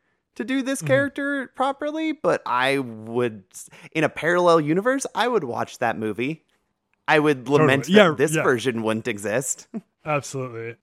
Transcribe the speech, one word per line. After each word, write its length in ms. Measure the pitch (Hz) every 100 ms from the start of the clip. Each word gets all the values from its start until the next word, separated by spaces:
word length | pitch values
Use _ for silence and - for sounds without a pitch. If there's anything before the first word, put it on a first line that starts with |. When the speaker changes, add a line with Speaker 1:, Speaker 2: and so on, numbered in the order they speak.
| _ _ _ -
Speaker 1:
to 80 | 226
do 160 | 269
this 160 | 247 269
Speaker 2:
Mm-hmm. 100 | 156
Speaker 1:
character 580 | 269 277 - 285 285 247 -
properly, 560 | 262 269 294 311 320
but 320 | 302 180 151 -
I 320 | 123 131 139
would, 680 | 123 110 110 117 123 110 - - - - -
in 100 | 160
a 60 | 151
parallel 520 | - 156 175 175 165
universe, 460 | 147 170 226 269 - -
I 120 | 233
would 160 | 233 135
watch 340 | 113 113 -
that 180 | 117 101
movie. 460 | 110 104 127 160 _ _ _ _ _ _ -
I 100 | 156
would 260 | 147 135 120
Speaker 2:
Totally. 140 | 143
Speaker 1:
lament 220 | 151 135 135
that 60 |
Speaker 2:
Yeah, 220 | 196 185 151
Speaker 1:
this 180 | 156 156
Speaker 2:
yeah. 80 |
Speaker 1:
version 400 | - 123 120 117
wouldn't 240 | 110 110 123
exist. 600 | 104 104 113 139 - - 220 -
<laughs> 180 | _ 156
Speaker 2:
Absolutely. 680 | 147 - 135 127 113 113 117